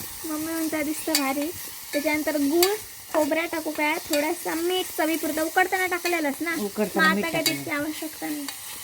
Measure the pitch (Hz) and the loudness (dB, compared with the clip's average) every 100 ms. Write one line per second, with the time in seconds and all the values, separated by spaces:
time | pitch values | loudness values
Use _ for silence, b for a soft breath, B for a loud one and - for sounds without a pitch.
0 | - - 330 311 320 330 320 311 294 302 | -6 -8 -6 -4 -2 -2 0 0 0 -2
1 | 320 302 269 285 302 - - - - 294 | 0 2 2 0 -2 -4 -10 -12 -6 -2
2 | 302 302 302 294 277 339 370 415 - - | 0 0 0 2 4 4 4 2 -6 -14
3 | - 320 294 320 330 330 311 302 302 339 | -2 0 2 2 0 -2 -2 0 0 0
4 | - 294 302 349 359 320 339 370 359 - | 0 2 2 0 -2 -2 0 0 0 0
5 | 311 320 320 311 320 370 370 381 370 359 | 0 2 0 0 2 4 4 2 0 0
6 | 349 339 294 269 339 320 202 214 214 - | 0 2 0 0 -2 0 0 0 0 4
7 | 311 - 330 320 320 285 277 294 311 302 | 6 6 2 2 0 0 -2 -2 -2 -4
8 | 311 - 311 294 277 - - - | -8 -6 -6 -4 -6 -8 -10 -10